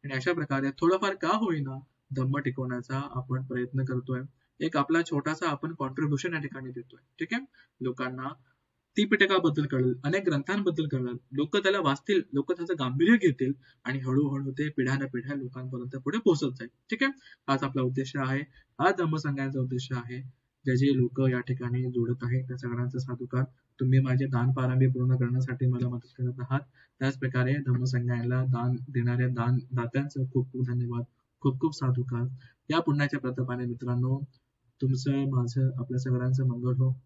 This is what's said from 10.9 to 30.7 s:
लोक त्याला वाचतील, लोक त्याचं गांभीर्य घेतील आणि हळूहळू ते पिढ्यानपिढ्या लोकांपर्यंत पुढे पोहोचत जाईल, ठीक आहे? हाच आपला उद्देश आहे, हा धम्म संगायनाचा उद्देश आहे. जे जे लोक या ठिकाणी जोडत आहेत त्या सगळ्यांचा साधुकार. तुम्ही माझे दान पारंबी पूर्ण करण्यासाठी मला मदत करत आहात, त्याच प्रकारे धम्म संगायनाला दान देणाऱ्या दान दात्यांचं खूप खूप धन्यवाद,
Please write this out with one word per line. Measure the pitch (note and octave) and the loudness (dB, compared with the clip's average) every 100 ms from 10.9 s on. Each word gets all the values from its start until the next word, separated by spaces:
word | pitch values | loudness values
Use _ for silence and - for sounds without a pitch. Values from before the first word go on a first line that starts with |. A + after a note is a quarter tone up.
| C3 B2 A#2+ _ | -2 -4 -6 _
लोक | C3+ D3+ G3+ | -4 0 2
त्याला | F#3+ G3+ | 2 2
वाचतील, | D#3 C#3+ - G3 - | 2 0 2 0 2
लोक | C#3 - | -4 -2
त्याचं | F3 E3+ E3 | -2 -2 -2
गांभीर्य | B2+ C3 F3 A#3 | -2 2 6 6
घेतील | F#3 C3 C3 C#3 - _ | 6 2 -2 -2 -10 _
आणि | B2 C3+ | -6 -4
हळूहळू | C3 C3 D3 C3+ C#3 | 0 2 2 -2 -4
ते | C3+ D3+ | -4 -4
पिढ्यानपिढ्या | D3 C3 C3+ C3+ B2 B2+ C#3+ | 0 0 0 -2 -6 -6 -6
लोकांपर्यंत | B2+ B2+ B2+ B2+ B2 - | -8 -10 -10 -8 -8 -6
पुढे | - A3 | -4 2
पोहोचत | A3 D#3 C#3+ C3 | 4 4 2 -4
जाईल, | A#2+ _ _ | -14 _ _
ठीक | A3 | 0
आहे? | C4+ C#4 - - - | 0 -2 -18 -14 -2
हाच | C3+ | 0
आपला | C3+ C3 | 0 0
उद्देश | B2+ C3 C3 C#3+ | 0 -2 -4 -4
आहे, | C3 C3+ D3+ - _ - | -2 -2 -4 -14 _ 0
हा | F#3 | 2
धम्म | F#3+ E3 D#3 | 2 0 0
संगायनाचा | D3+ C#3 C3+ C3+ | -2 -2 -2 -2
उद्देश | B2+ B2+ C3 | -2 -4 -4
आहे. | B2+ A#2 B2 C3 _ _ _ - | -6 -6 -10 -12 _ _ _ 0
जे | B2+ | 4
जे | C#3 C3 | 4 4
लोक | B2 - C3 | 2 2 2
या | B2 | 2
ठिकाणी | B2 B2+ B2 B2 | -2 -4 0 -2
जोडत | B2+ B2 A#2 B2+ | 0 0 0 0
आहेत | A#2+ B2+ B2+ | 0 -2 -2
त्या | B2+ | -6
सगळ्यांचा | B2+ A#2+ B2 C3 | -4 -2 -2 -4
साधुकार. | C3 A#2+ B2 B2+ C3 _ _ - | -6 -6 -4 -2 -2 _ _ -4
तुम्ही | C3 C3 | 4 4
माझे | C3 B2+ C3+ | 4 0 0
दान | B2+ B2 | 0 2
पारंबी | C3 B2+ B2+ C3 | 2 2 4 4
पूर्ण | B2+ B2+ B2+ | 4 2 2
करण्यासाठी | A#2+ B2+ C3 B2 B2 | 2 0 -2 0 0
मला | B2 B2 | 0 -2
मदत | A#2+ - - | -4 -10 -6
करत | B2+ C3 | -6 -4
आहात, | B2 C3+ C3+ _ _ _ | -4 -4 -4 _ _ _
त्याच | C3+ C3+ | -2 0
प्रकारे | C3 B2+ B2+ | -2 0 2
धम्म | C#3 C3 B2 | 0 0 0
संगायनाला | C3 B2+ B2 A#2+ A#2+ B2+ | 2 0 0 0 0 0
दान | C3 B2 B2 B2 - | 2 2 2 0 -2
देणाऱ्या | B2+ A#2+ B2 B2+ | 0 2 2 2
दान | A#2 A#2 B2+ - | 2 2 2 0
दात्यांचं | B2+ A#2+ C3+ C#3+ C#3 C3 | -2 0 -2 -2 -2 0
खूप | C3 B2+ | 0 0
खूप | B2+ | -2
धन्यवाद, | B2+ | -2